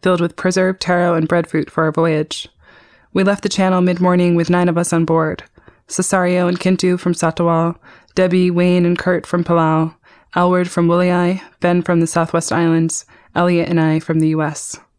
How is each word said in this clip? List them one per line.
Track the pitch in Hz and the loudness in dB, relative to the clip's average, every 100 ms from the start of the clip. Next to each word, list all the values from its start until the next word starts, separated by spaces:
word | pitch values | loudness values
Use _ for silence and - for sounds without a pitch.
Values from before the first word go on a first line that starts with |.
filled | 196 180 | 0 0
with | 170 - | -2 -2
preserved | 185 185 185 185 | -2 0 -2 -2
taro | - 180 175 | -2 0 2
and | 170 156 | 0 0
breadfruit | 175 165 170 - | -2 -2 -4 -4
for | - | -2
our | 160 | -2
voyage. | 156 165 156 151 - - _ _ - _ _ _ | 0 0 0 -4 -8 -14 _ _ -20 _ _ _
We | - | -2
left | 190 202 | 0 0
the | 202 | -4
channel | 196 190 185 | -2 0 2
mid-morning | 180 175 180 180 175 | 0 2 2 2 2
with | 170 170 | 2 2
nine | 180 175 | 2 2
of | 170 | 0
us | 175 | 0
on | 170 165 | 0 2
board. | 160 160 - - _ - _ _ | 0 0 -4 -14 _ -20 _ _
Cesario | - 185 190 180 180 180 | -6 -2 0 2 0 0
and | 180 | 0
Kintu | 185 185 185 180 | 0 0 0 0
from | 185 | -2
Satawal, | 170 165 - 170 165 165 170 - - _ | -2 -2 0 0 2 0 -4 -16 -20 _
Debbie, | - 185 180 180 | -2 2 2 2
Wayne, | 175 180 180 | 2 2 2
and | 175 175 | 2 0
Kurt | - 180 - | 0 -2 -2
from | 175 | -4
Palau, | 170 170 160 160 160 - _ - _ | 0 2 2 2 0 -6 _ -20 _
Alward | - 180 180 175 | -2 0 0 0
from | - 170 | 0 2
Woolleyai, | 170 180 180 175 185 - _ | 2 2 2 0 -2 -8 _
Ben | 175 175 | 0 0
from | 170 175 | 0 0
the | 165 | 0
Southwest | - 165 170 - | 0 -2 -2 -2
Islands, | - 170 165 160 - - - _ | -2 2 2 0 -4 -12 -20 _
Elliot | - 175 175 165 | -2 0 0 0
and | 170 | 0
I | 160 156 | 2 0
from | - 160 | -2 0
the | 156 | 0
U | 156 | 0
S. | 151 151 - - _ | -4 -6 -14 -16 _